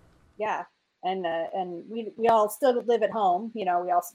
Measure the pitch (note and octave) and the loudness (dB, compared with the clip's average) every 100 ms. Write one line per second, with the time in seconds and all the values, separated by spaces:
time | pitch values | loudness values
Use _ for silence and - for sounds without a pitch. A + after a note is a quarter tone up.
0 | _ _ _ - G#3+ D#3+ F3 _ _ _ | _ _ _ -6 -4 -4 -8 _ _ _
1 | F3+ F#3+ E3+ E3 D#3+ F#3+ F3+ E3+ - A3+ | -6 -4 -2 -4 -4 -4 -6 -8 -10 -10
2 | G#3+ - A3+ A3+ G#3 - C#4 A#3+ G#3+ A3+ | -8 0 4 4 2 2 2 2 0 2
3 | G#3 G#3+ G3 F3+ A3+ A3 F#3 F3 F3+ F3 | 2 2 2 2 -2 -4 0 0 2 0
4 | - | 0